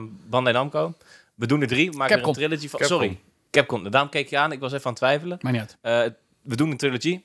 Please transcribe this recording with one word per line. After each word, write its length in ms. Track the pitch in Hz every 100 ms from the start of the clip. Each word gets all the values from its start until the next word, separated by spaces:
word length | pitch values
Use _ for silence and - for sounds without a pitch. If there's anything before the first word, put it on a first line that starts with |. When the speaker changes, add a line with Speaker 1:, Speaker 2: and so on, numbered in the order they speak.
| 110 - 113
Speaker 1:
Bandai 260 | 123 127 117
Namco, 380 | 139 151 165 165 - - _ -
"We 100 | 120
doen 140 | 147
er 60 | 131
drie, 240 | 123 180
we 60 | 147
maken 180 | 135 208
Speaker 2:
Capcom. 180 | 123 127
Speaker 1:
er 60 |
een 60 | 151
trilogy 220 | 156 147
van." 100 | -
Speaker 3:
Capcom. 200 | 147 170
Speaker 1:
Sorry, 200 | 110 92 _ _ _
Capcom. 380 | 147 135 117 95
Daarom 180 | 127 143
keek 200 | 151 139
je 80 | 143
aan, 140 | 151
ik 80 | 139
was 120 | 131
even 140 | 135 127
aan 60 |
het 80 | 117
twijfelen. 360 | 131 147 175 180
Speaker 2:
Maar 100 | 131
niet 100 | 120
uit. 160 | 107 -
Speaker 1:
Eh, 300 | 117 117 117 - _ _
we 140 | - 120
doen 160 | 156
een 60 | 135
trilogy. 440 | 143 123 156 180